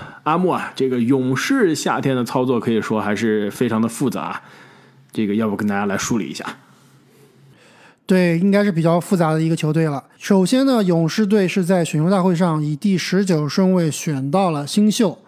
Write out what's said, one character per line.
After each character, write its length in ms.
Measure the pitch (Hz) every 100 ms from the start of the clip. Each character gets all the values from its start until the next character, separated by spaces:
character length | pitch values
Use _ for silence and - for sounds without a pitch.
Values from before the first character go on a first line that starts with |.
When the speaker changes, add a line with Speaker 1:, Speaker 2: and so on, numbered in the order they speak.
| - -
Speaker 1:
阿 160 | - 165
木 100 | 185
啊， 240 | 127 -
这 140 | - 135
个 100 | 123
勇 380 | 117 135 127 131
士 380 | - 277 196
夏 260 | 147 - 120
天 160 | 127 131
的 80 |
操 180 | 120 131
作 160 | 127 123
可 140 | 104
以 80 | 113
说 180 | - 110
还 160 | 104
是 360 | 104 113 107 101
非 180 | - 123
常 140 | 110
的 40 | 113
复 220 | - 139
杂， 340 | 98 82 - - - - - - _ _
这 140 | - 107
个 80 |
要 120 | 104 110
不 80 |
跟 140 | 101 104
大 60 |
家 100 | 101
来 140 | 104 98
梳 180 | - 120
理 100 | 76
一 60 |
下？ 240 | - - - _ _ _ _ _ _ - _ - - - - - _ -
Speaker 2:
对， 320 | 185 180 170
应 120 | 196
该 140 | 202
是 80 | 208
比 80 | 165
较 180 | 165 175
复 160 | 165
杂 200 | 190 165
的 80 | 156
一 40 | 160
个 80 |
球 160 | 165 151
队 140 | 156
了。 180 | 160 139 - -
首 300 | - 196 185
先 180 | 254
呢， 180 | 269 247
勇 240 | 190 165 160
士 200 | - 214
队 200 | 214 185
是 160 | 202
在 220 | 170 185
选 180 | 160 156
秀 60 | 160
大 140 | 196
会 120 | 185
上 280 | 165 180 156
以 120 | 147
第 220 | 151 208 185
十 260 | - 180
九 240 | 202 160 151
顺 280 | 165 190
位 160 | 185 165
选 400 | 135 - 143 135
到 200 | 180 190
了 160 | 151 147
新 240 | - 214
秀 280 | - 214 -